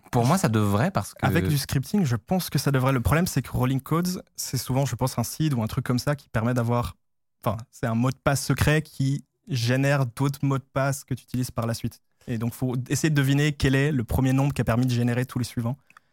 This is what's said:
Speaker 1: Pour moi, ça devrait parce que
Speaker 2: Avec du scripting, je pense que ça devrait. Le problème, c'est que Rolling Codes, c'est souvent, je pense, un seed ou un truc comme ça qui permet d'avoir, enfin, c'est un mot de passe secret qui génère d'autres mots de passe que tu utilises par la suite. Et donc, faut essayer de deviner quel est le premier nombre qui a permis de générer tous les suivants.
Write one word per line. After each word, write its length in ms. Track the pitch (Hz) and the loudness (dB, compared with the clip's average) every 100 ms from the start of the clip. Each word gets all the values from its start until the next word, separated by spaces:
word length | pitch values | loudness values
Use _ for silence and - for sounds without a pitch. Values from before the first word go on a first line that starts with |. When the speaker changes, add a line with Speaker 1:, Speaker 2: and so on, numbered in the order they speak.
| - | -4
Speaker 1:
Pour 140 | 123 120 | 0 2
moi, 120 | 185 | 2
ça 100 | - | 2
devrait 440 | 110 101 104 165 | 2 2 2 0
parce 220 | 117 101 | -2 -4
que 120 | - 131 | -2 0
Speaker 2:
Avec 200 | 143 175 | 2 2
du 80 | 143 | 0
scripting, 480 | - 139 - 208 151 | -2 -4 0 0 2
je 100 | 120 | -2
pense 340 | - 185 - | -2 -2 0
que 80 | 143 | -2
ça 140 | - | 0
devrait. 220 | 135 131 | 2 2
Le 80 | 135 | 2
problème, 260 | 120 151 170 | 2 2 2
c'est 140 | 139 | -2
que 100 | - | -2
Rolling 300 | 117 127 135 | 0 0 0
Codes, 420 | - 160 180 180 - - | 0 -2 0 -6 -10 -12
c'est 200 | - 131 | -6 -6
souvent, 280 | - 131 139 | -2 0 0
je 100 | 113 | 0
pense, 240 | 131 - | -2 -2
un 60 | 113 | -4
seed 280 | - 156 | -2 0
ou 80 | 123 | 0
un 60 | 110 | -2
truc 160 | - 123 | -2 -2
comme 140 | 123 | 0
ça 160 | 147 147 | 0 -4
qui 140 | - | -4
permet 240 | 117 113 | -2 0
d'avoir, 420 | 123 117 120 117 - _ _ _ _ | 0 0 0 -2 -8 _ _ _ _
enfin, 140 | 120 107 - | -4 -4 -8
c'est 160 | - 123 | -8 -2
un 80 | |
mot 160 | 113 131 | 0 0
de 60 | - | 0
passe 260 | - 139 - | 0 0 0
secret 360 | 135 - 151 | 0 2 2
qui 440 | 151 - 135 143 - _ - | 0 -2 -2 -2 -6 _ -6
génère 560 | 131 117 131 139 143 123 | -4 0 2 2 2 0
d'autres 340 | - 139 139 | -2 -2 0
mots 160 | 139 135 | -2 -2
de 60 | - | -2
passe 320 | 135 135 135 | -2 -2 -4
que 100 | - | -6
tu 100 | 123 | -10
utilises 280 | - 123 127 | -6 -4 -4
par 140 | - 117 | -2 -2
la 60 | |
suite. 280 | 117 117 - _ _ - | -2 -6 -10 _ _ -8
Et 100 | 113 | -4
donc, 160 | 117 | -4
faut 240 | - 127 123 123 | -2 -2 -2 -2
essayer 220 | 139 165 | -2 2
de 60 | 147 | 2
deviner 360 | 135 143 151 | 2 2 2
quel 240 | 147 139 135 | 0 2 2
est 160 | 143 | 2
le 140 | 139 110 | 0 0
premier 260 | - 131 | 0 2
nombre 220 | 131 143 | 2 2
qui 80 | 135 | 0
a 20 | |
permis 220 | 120 117 127 | 0 2 2
de 60 | |
générer 320 | 120 120 120 123 | 2 0 0 -2
tous 120 | 123 | -4
les 60 | |
suivants. 320 | 117 - 117 139 _ _ _ | -4 -4 -4 -6 _ _ _